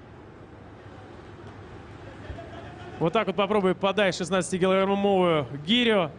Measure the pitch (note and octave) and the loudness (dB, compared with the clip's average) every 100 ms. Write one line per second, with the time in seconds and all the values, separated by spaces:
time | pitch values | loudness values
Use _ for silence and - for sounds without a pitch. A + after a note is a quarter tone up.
0 | - - - - - - - - - - | -18 -20 -20 -20 -20 -20 -20 -18 -18 -18
1 | - - - - - - - - - - | -18 -18 -18 -16 -16 -16 -16 -16 -16 -16
2 | - - - - - - - - - - | -16 -14 -12 -12 -12 -14 -14 -14 -14 -2
3 | D#3+ A3+ G3 F3 G3 G#3 F#3 F3+ G3 G3 | 0 2 0 0 2 2 2 2 2 4
4 | G3 D#3+ F3 F#3 E3+ F#3 F#3 F#3+ F#3+ G3 | 2 2 0 0 0 2 4 4 4 2
5 | G3+ F#3+ F3+ D#3+ B2+ C#3+ D3 A#3+ A#3+ G#3 | 4 4 6 4 0 -6 0 2 4 4
6 | D#3+ | 2